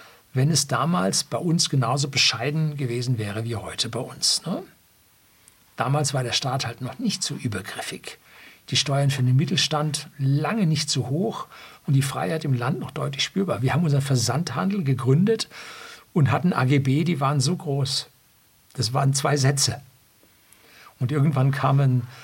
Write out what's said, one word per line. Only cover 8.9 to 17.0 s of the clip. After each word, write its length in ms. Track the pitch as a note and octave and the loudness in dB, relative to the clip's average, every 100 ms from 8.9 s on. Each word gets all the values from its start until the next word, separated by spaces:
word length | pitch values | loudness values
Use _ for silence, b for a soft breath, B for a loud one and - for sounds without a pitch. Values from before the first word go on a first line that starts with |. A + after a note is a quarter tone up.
| C#3 C#3 | 2 2
für 140 | C3+ | 2
den 100 | B2+ | 4
Mittelstand 760 | B2+ F3 E3 - D3+ D3+ C#3 - - | 4 4 0 0 0 -2 -4 -8 -4
lange 480 | C3+ C#3+ D3+ A3+ E3+ | 0 2 0 0 2
nicht 220 | D#3 - | 0 0
so 200 | C#3 A2 | -2 -2
hoch 400 | D3+ G#3+ - - B B B - | -2 -2 -4 -10 B B B 0
und 80 | |
die 80 | C3+ | 2
Freiheit 420 | C#3 B2+ F3 D#3+ | 2 -2 -2 -2
im 100 | D3+ | -2
Land 240 | B2 A#2+ C4 | 0 0 -4
noch 140 | - | -6
deutlich 320 | - C#3 C#3 | -6 -6 -4
spürbar. 360 | - F#3 F#3 A2 | -4 -2 -2 0
Wir 140 | B2+ | 0
haben 80 | D#3 | 2
unseren 180 | E3+ C#3 | 2 2
Versandhandel 840 | C#3 B2+ G#2 B2+ F3 C3+ F#3+ G3+ | 2 0 2 -2 -2 -2 -2 0
gegründet 640 | C#3 B2 B2 D3 G3+ A3 - B B B B B B | 0 0 4 4 4 2 -4 B B B B B B
und 180 | - B2 | 2 4
hatten 220 | D3+ F3+ | 4 2
A 120 | B2+ | 2
G 140 | B2+ C#3+ | 4 4
B, 240 | C#3 C#3 | 4 2